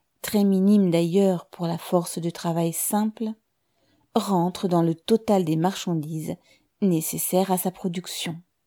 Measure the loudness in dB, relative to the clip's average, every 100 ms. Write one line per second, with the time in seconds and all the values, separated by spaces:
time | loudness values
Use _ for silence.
0 | _ _ -4 0 2 4 4 4 4 2
1 | 2 2 2 0 -6 -8 -6 -6 -2 0
2 | 0 -4 -6 -4 -4 -2 -2 -2 -2 0
3 | -2 -2 -8 -8 _ _ _ _ _ _
4 | _ -2 0 0 0 -2 0 2 2 0
5 | 0 0 2 0 2 0 0 -2 -4 -4
6 | -4 -8 -8 -10 _ _ _ _ 2 2
7 | 0 -6 -2 0 0 -2 -2 -6 -6 -6
8 | -8 -10 -8 -10 -16 _